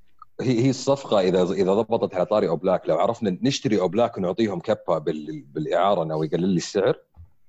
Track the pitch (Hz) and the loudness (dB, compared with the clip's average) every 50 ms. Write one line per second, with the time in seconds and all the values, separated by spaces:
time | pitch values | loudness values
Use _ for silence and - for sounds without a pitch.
0 | - - - - - - - - 104 131 123 113 123 135 127 - - 135 139 - | -20 -20 -20 -20 -20 -16 -10 -4 -2 0 2 2 2 2 0 0 0 0 0 0
1 | - - 110 101 92 92 90 92 92 85 90 92 95 92 98 110 113 - 113 113 | 0 0 2 2 4 4 4 2 2 2 0 0 2 2 2 2 0 0 0 -2
2 | 101 92 - 92 87 - 104 107 104 82 85 78 92 95 90 87 - 87 80 80 | -2 -2 -2 -2 0 0 2 2 2 0 0 0 0 0 0 0 0 0 0 2
3 | 95 101 117 - 113 98 92 - 107 135 139 - - - 107 95 90 90 82 110 | 2 0 0 -2 -2 -4 -2 -2 -2 -2 -2 -2 -2 0 0 0 0 0 0 0
4 | 120 113 - 107 92 87 92 - 113 104 95 85 - 110 107 - - 92 85 78 | 0 0 0 -2 -4 -2 0 0 0 -2 -2 -2 -2 -2 -4 -2 -2 -2 -2 -2
5 | 76 85 80 78 76 78 78 76 - - - 78 76 - 85 85 92 101 104 87 | -2 -2 -4 -4 -6 -10 -10 -12 -12 -10 -8 -6 -4 0 0 2 2 2 2 2
6 | 82 78 78 78 78 76 90 82 90 98 92 82 - - - 101 92 - - - | 0 -2 -2 -2 -2 -2 -2 0 0 2 0 0 -2 -2 -2 0 0 0 0 -2
7 | - _ _ - - - _ _ _ | -6 _ _ -20 -20 -20 _ _ _